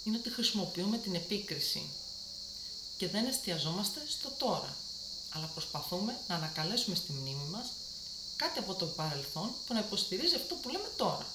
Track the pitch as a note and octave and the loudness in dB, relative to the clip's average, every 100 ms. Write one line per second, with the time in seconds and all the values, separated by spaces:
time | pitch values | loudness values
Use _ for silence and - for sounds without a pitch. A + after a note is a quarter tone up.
0 | G#3+ A3+ A#3+ - A3+ G#3 E3+ F3 G3 A3+ | 2 2 2 2 4 4 0 2 2 2
1 | G3+ F3 - G3+ - D3 - - - - | 2 -2 2 -2 0 -2 0 0 -2 -6
2 | - - - - - - - - - - | -8 -8 -8 -8 -8 -8 -8 -8 -8 -2
3 | F3+ F#3+ B3 C4 - E3 D3 F3 G3+ - | 0 2 2 2 0 2 2 2 0 -2
4 | D4+ - C4+ - C4 - - - - - | -2 -2 -2 0 2 2 0 -6 -6 -6
5 | - - - D#3 D#3+ E3 D#3+ D3+ - F3+ | -6 -6 -6 -4 -4 -4 -2 -2 0 2
6 | G#3+ B3 - E3+ D#3 - D#3+ A#3+ - E3 | 2 0 0 0 0 0 2 4 4 2
7 | - C#3 C3+ C#3 C#3+ G3+ B3 - - - | 0 -2 -2 -2 -2 -2 -4 -6 -8 -8
8 | - - - - D#4 D4 F#3+ F3+ E3 E3 | -8 -8 -8 0 0 2 -2 0 0 2
9 | D#3 C#3 C#3 D#3+ G#3+ - - A#3 G3+ G3+ | 2 0 -2 0 0 -2 2 2 4 2
10 | - F#3 E4 E4+ - F4 B3 E4+ G#4 - | 2 4 4 4 2 -2 0 -2 -2 4
11 | G3 - - | 4 4 -2